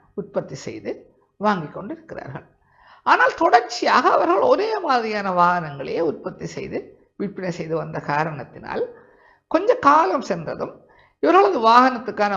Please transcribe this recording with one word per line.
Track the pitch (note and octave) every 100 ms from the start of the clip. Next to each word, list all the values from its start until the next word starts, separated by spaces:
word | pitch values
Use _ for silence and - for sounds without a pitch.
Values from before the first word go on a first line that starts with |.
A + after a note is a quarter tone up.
| _
உற்பத்தி | - - G3 D#3+ D3+
செய்து | - A2 G#3+ - - _ _ -
வாங்கி | G#3 G3 D3+
கொண்டிருக்கிறார்கள். | D3+ F#3+ D#4+ - - - C3 - _ _ _ _ - -
ஆனால் | E4+ B4+
தொடர்ச்சியாக | - E4+ G#4 - - - G#3 D#4
அவர்கள் | - E4 F4+
ஒரே | C4 C#4+ G#4+ G#4+
மாதிரியான | E4+ B3+ A3+ G#3+ G3
வாகனங்களையே | F3+ F3 F3 D#3 C#3 C#3+ G#3+
உற்பத்தி | E3 - - - D#3+
செய்து | - - A#3 - - _ -
விற்பனை | G3 F#3+ F#3
செய்து | F3 D#3+ D#3+
வந்த | D#3 D#3
காரணத்தினால் | - D3 D#3+ C#3+ A#2 - A2+ - A#4+ - - _ _ _ -
கொஞ்ச | D#4+ G#4 B4
காலம் | C#4+ D4+ F4+ D#4 G#3+
சென்றதும் | F3 D3+ - - - _ _ _ _
இவர்களது | C#4+ E4+ G4+ D#4+
வாகனத்துக்கான | A3+ A#3 B3+ B3 G#3+ G#3 G#3